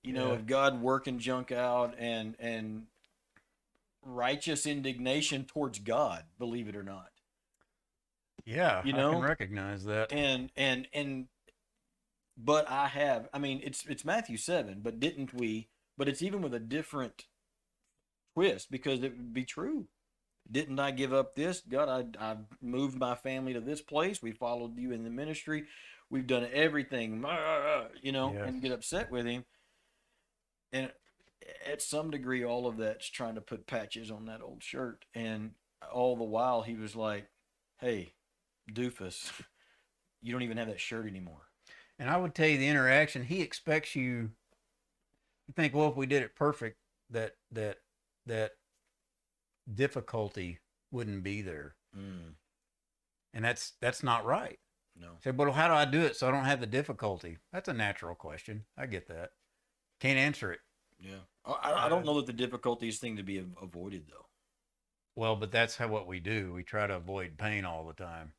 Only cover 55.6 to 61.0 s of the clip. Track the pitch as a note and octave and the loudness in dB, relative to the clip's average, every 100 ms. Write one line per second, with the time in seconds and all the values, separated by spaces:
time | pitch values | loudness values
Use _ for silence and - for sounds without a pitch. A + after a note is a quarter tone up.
55.6 | E3+ D#3 C#3+ D3 D#3+ - C3 C#3 C3+ C#3 | 6 8 6 6 4 4 2 4 4 2
56.6 | A2+ B2+ D3 G#2+ A2 F#2 E2+ E2 _ F3 | 2 0 0 -2 -2 -2 -8 -14 _ -8
57.6 | F#3+ B2 G#2 G2 F2 F2 D#2+ D#2+ - G#2+ | -4 0 0 0 -6 -8 -10 -12 -10 -10
58.6 | G#2 - C3+ F#2+ - E2 F2+ _ _ _ | -10 -10 -6 -6 -8 -10 -10 _ _ _
59.6 | _ _ _ _ C3 C3+ C#3+ C#3+ G2+ E2+ | _ _ _ _ 2 4 4 2 -4 -6
60.6 | _ _ _ _ | _ _ _ _